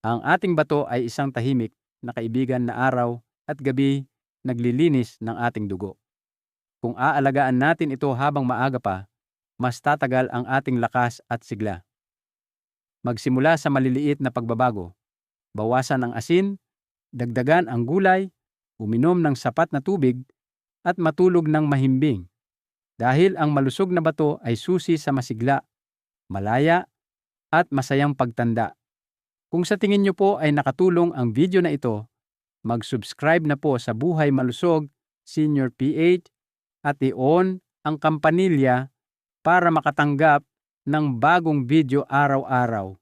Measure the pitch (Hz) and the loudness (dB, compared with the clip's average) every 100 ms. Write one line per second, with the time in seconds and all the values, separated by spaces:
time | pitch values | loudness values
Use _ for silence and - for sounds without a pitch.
0 | 110 117 139 180 196 160 147 147 - 127 | -4 -4 0 0 0 0 0 -2 -2 -4
1 | 117 - 139 127 120 131 110 _ _ _ | -4 -4 -6 -4 -2 -2 -2 _ _ _
2 | 120 117 117 120 131 127 120 117 131 127 | -12 -8 -4 -2 -2 -2 -4 0 0 0
3 | 120 120 _ _ - 147 135 127 139 139 | -2 -4 _ _ -12 -6 -4 0 0 0
4 | 135 _ _ _ 131 120 120 123 165 135 | -6 _ _ _ -8 -2 -2 2 2 2
5 | 117 _ 113 113 120 113 101 95 101 - | -2 _ -10 -4 -4 -4 -8 -6 -8 -12
6 | _ _ _ _ _ _ _ _ 117 120 | _ _ _ _ _ _ _ _ -8 -2
7 | 135 147 139 135 131 123 143 165 156 131 | 0 2 0 2 2 2 2 0 -2 -2
8 | 147 123 143 143 127 117 131 127 107 95 | -4 -2 -2 -2 -2 -2 -2 -2 -4 -6
9 | 98 _ _ _ _ _ 123 120 143 147 | -10 _ _ _ _ _ -6 -2 -2 0
10 | 131 127 127 120 123 131 135 127 117 127 | 0 0 0 -4 -2 -2 -2 -2 0 0
11 | 120 - _ 117 - 104 107 90 _ _ | -2 -4 _ -10 -8 -6 -6 -6 _ _
12 | _ _ _ _ _ _ _ _ _ _ | _ _ _ _ _ _ _ _ _ _
13 | - 117 127 127 147 160 151 139 131 127 | -6 -4 0 2 4 2 0 0 0 0
14 | 147 143 131 123 117 117 127 104 87 - | -2 -2 -2 -4 -4 0 0 0 -10 -16
15 | _ _ _ _ _ - 110 127 131 135 | _ _ _ _ _ -6 -2 -2 0 -2
16 | 120 113 - 175 196 196 _ _ _ _ | -2 -6 0 0 0 -6 _ _ _ _
17 | _ 127 120 117 127 165 339 120 120 180 | _ -8 -4 -2 2 2 2 -4 -2 0
18 | 190 185 190 _ _ _ _ _ 107 117 | 2 2 -2 _ _ _ _ _ -4 0
19 | 156 180 156 135 123 - 170 143 135 196 | 2 2 0 0 -2 -2 -2 -2 -2 0
20 | 131 127 131 _ _ _ _ _ 175 175 | 0 0 -10 _ _ _ _ _ -4 -2
21 | 160 151 180 175 156 151 151 139 131 131 | -2 2 4 4 2 2 2 2 2 2
22 | 147 104 90 _ _ _ _ _ _ - | 2 -2 -8 _ _ _ _ _ _ -2
23 | 117 135 190 175 151 143 135 - 190 180 | 2 4 2 2 0 2 0 0 0 0
24 | 160 156 151 - - 117 - 180 - 165 | 0 0 -2 -2 -4 -4 -2 -2 0 -2
25 | 147 139 120 110 120 139 _ _ _ _ | 0 -4 -4 -2 0 0 _ _ _ _
26 | _ _ _ 95 101 123 156 170 - _ | _ _ _ -6 -2 0 2 2 -2 _
27 | _ _ _ _ _ 156 - 139 131 139 | _ _ _ _ _ 0 0 -2 0 0
28 | 147 135 123 117 120 113 110 - _ _ | 0 0 -2 0 -2 0 -4 -8 _ _
29 | _ _ _ _ _ 170 180 202 202 202 | _ _ _ _ _ -4 -2 0 2 4
30 | 196 180 196 202 156 147 135 139 185 175 | 2 2 2 2 2 2 0 2 4 4
31 | 170 147 120 110 180 185 175 147 127 107 | 2 0 -2 2 2 2 2 0 -2 -4
32 | 110 _ _ _ _ _ 113 120 - 120 | -8 _ _ _ _ _ -4 -4 -4 -6
33 | - - 147 170 156 139 151 127 - 110 | -6 -4 0 2 0 -2 0 -2 -4 -4
34 | 156 160 147 135 127 117 175 160 147 _ | -2 0 2 2 -2 -2 0 0 -2 _
35 | _ _ - - 151 143 131 - 131 143 | _ _ -8 -2 0 0 -2 -2 -2 2
36 | 165 180 _ _ _ _ _ _ 147 143 | 2 2 _ _ _ _ _ _ -6 -2
37 | 131 123 131 170 185 185 _ _ 151 156 | -2 0 2 4 2 -4 _ _ -6 -2
38 | 156 156 156 170 190 151 131 123 135 _ | 0 2 2 2 2 2 2 0 -4 _
39 | _ _ _ _ 160 180 170 156 147 143 | _ _ _ _ 2 4 4 2 0 0
40 | 147 139 156 143 _ _ _ _ - 151 | 0 4 4 4 _ _ _ _ -4 -2
41 | 151 120 147 180 165 147 120 160 135 139 | -2 0 2 2 2 -2 2 0 2 -2
42 | - 135 143 135 98 127 120 110 95 95 | 0 0 2 0 0 0 0 -2 -6 -14